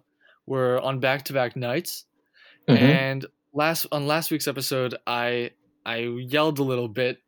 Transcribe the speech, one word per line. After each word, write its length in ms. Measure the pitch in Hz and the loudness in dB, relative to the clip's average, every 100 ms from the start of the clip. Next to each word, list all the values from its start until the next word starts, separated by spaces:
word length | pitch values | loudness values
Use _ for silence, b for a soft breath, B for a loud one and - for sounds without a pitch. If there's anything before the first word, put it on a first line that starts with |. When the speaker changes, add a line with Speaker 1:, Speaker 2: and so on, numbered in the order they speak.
| _ b b b - | _ b b b -6
Speaker 1:
were 340 | 135 127 127 | 0 2 0
on 200 | 131 131 | 0 0
back-to-back 540 | 131 139 - 135 123 135 | 0 0 -2 -2 -2 -2
nights. 500 | 120 139 180 - - _ _ b b b - | -4 -4 -4 -10 -14 _ _ b b b 4
Speaker 2:
Mm-hmm. 160 | 120 | 6
Speaker 1:
And 440 | 127 135 135 135 135 _ _ | 8 6 2 -4 -8 _ _
last, 340 | 143 156 165 - | 0 0 0 -2
on 140 | 147 143 | -2 0
last 240 | 156 156 | 0 0
week's 180 | 156 147 | -4 -4
episode, 460 | 135 127 135 127 117 - | -4 -4 -2 -2 -6 -4
I, 440 | 120 120 120 120 - _ _ | -2 -2 -2 -4 -10 _ _
I 140 | - 117 | -8 -6
yelled 600 | 120 120 127 147 156 143 | -4 -6 -2 2 2 2
a 40 | |
little 260 | 135 123 120 | 0 -2 -2
bit 300 | 107 127 127 | -2 -2 -4